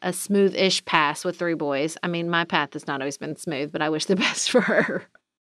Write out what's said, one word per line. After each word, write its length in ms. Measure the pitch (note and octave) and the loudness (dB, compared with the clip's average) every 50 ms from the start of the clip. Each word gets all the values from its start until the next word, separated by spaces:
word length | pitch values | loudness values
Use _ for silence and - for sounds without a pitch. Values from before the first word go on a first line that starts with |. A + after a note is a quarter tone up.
a 100 | - F3+ F3+ | -4 -4 -4
smooth-ish 720 | - - - G3+ G3+ G3 G3 F#3 - F#3+ F#3+ F3 - - | -4 -2 0 4 4 4 4 4 4 2 2 2 0 0
path 380 | - - E3 D3+ D3 D3+ - - | 4 4 4 4 4 0 -2 -4
with 120 | F3+ F3 - | -4 -4 -2
three 160 | F3+ E3+ E3 | -2 -2 -2
boys. 420 | D3 D#3 C#3+ C#3 C3+ D3 D#3+ - - | -2 -2 -2 0 0 -2 -2 -4 -4
I 60 | - F3 | -4 -4
mean, 200 | E3+ E3+ E3+ E3+ | -2 -2 -2 0
my 140 | E3+ E3+ E3+ | 0 0 0
path 280 | E3+ - D#3+ D3 C#3+ | 2 0 0 0 -2
has 140 | - D3+ - | -6 -10 -8
not 140 | - C#3+ C#3 | -6 -4 -4
always 160 | C3+ C#3+ C#3+ - | -4 -4 -6 -6
been 180 | - D3+ D3+ | -8 -8 -8
smooth, 340 | - - F3 D#3+ C3 C#3+ D3 | -8 -6 -6 -4 -4 -4 -4
but 120 | - D3+ | -4 -2
I 80 | D3+ D#3 | -2 -2
wish 160 | D#3 D3 - | -2 -2 0
the 100 | - G3 | 0 2
<laughs> 80 | F#3 A#3+ | 2 2
best 260 | - - - - - | 0 -2 -2 -2 2
for 120 | - B3 | 2 2
her. 420 | F#3 - G#3 - F3 - - - - _ _ _ _ _ _ _ _ | 2 2 2 2 2 0 -2 -6 -8 _ _ _ _ _ _ _ _